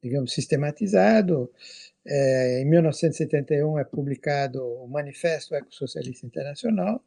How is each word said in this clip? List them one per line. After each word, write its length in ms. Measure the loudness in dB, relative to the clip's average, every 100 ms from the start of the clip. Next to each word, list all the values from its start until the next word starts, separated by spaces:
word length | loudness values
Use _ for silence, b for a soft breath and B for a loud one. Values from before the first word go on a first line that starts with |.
digamos, 320 | -2 -4 -2
sistematizado. 1160 | -4 -2 0 0 -2 2 4 6 6 4 0 -2 B B B B B -4
Eh, 540 | 0 2 2 2 0
em 40 | 4
mil 160 | 4
novecentos 340 | 4 2 0 0
e 80 |
setenta 320 | -2 -2 0 0
e 80 |
um 160 | 0 -2
é 60 | -4
publicado 760 | -4 -6 -4 -2 -2 -2 -4
o 260 | -8 -8 -8
Manifesto 680 | -6 -6 -4 -2 -2 -4 -6
Ecossocialista 720 | -8 -10 -8 -8 -10 -10 -12
Internacional 760 | -10 -10 -6 0 0 0 -4